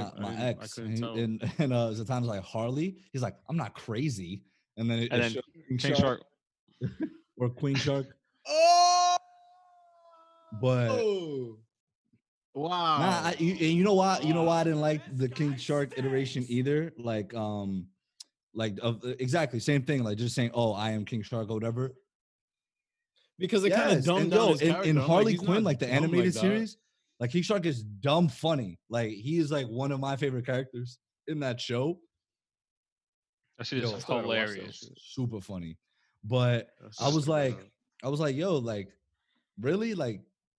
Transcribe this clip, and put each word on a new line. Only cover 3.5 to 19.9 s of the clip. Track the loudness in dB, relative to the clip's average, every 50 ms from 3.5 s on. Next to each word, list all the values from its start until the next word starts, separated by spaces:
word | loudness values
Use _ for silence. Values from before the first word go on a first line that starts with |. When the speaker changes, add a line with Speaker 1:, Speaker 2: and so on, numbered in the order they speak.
| -6
Speaker 2:
not | -4 -4 -6 -8
crazy." | -12 -10 -6 -4 -2 -2 -2 -2 -4 -6 -10 -10 -12 -14 _ _ _ _ _ _
And | -4 -2 0
then | 0 0
it, | 0 0 2
Speaker 3:
And | 2
Speaker 2:
it | 2
Speaker 3:
then | 2 0
Speaker 2:
showed | -4 -8 _ _ -16 -8 -6
King | -4 -2
Speaker 3:
King | 0 2 2
Speaker 2:
Shark. | 4 4 2 0 -2 -6 _ _ _ _ _ _ _ _ _ _ -8
Speaker 3:
Shark. | -8 -8 -6 -6 -8 -8 -8
Speaker 2:
<laughs> | -12 _ _ _
Or | -4 -4 -4
Queen | -2 -2 -2 -2 -2
Shark. | 0 0 0 -2 -2 -4 -6 -12
Speaker 1:
<laughs> | _ _ _ _ _ -8
Oh! | -2 2 4 6 8 8 8 6 6 6 6 4 4 2 0 -2 -8 -20 -20 -20 -20 -20 -20 -20 _ -20 -20 -20 _ _ _ _ -20 -20 -20 -20 _ _ _ _ -16 -6 -2
Speaker 2:
But | 0 2 2 4 2 2
Speaker 1:
Oh! | 2 2 2 2 0 0 -2 -4 -6 -8 -8 -10 -12 -16 _ _ _ _ _ _ _ _ _ _ _ _ _ _ _ _ _ _ -8
Wow. | -6 -4 -2 -2 0 2 2 4 4
Speaker 2:
Nah, | 4 2 2 2 0 -2
I, | 0 0
you, | 0 0 2
and | 2 2 4 4
you | 4 6
know | 6 6
why, | 6 6 4 4 2
you | 2 2 2
know | 4 4
Speaker 1:
Wow. | 4
Speaker 2:
why | 4 4
I | 2
didn't | 2 2 2
like | 2 2 0 0 -4
Speaker 4:
This | -6 -4 -2
Speaker 2:
the | -2 -2
King | 0 0 0 0 -2
Speaker 4:
guy |
Speaker 2:
Shark | -2 -2 -2 0 0 0 -2 -2 -4
iteration | -2 0 0 0 0 -2 -2 -4 -4
Speaker 4:
sucks. | -2 0
Speaker 2:
either? | 0 2 2 2 0 0 -4 -6
Like, | -8 -6 -4 -2 -2 -4 -6 -6
um, | -6 -4 -4 -4 -4 -4 -4 -4 -4 -6 -8 _ _ _ _ _ -20 -20 _ _ _ _ _ -6
like, | -4 -4 -4 -2 -2
of, | -2 -2 -2 -2 -4 -6 -4 -2
exactly, | -2 0 2 2 0 0 -2 -2
same | 0 2 2 2 2
thing, | 2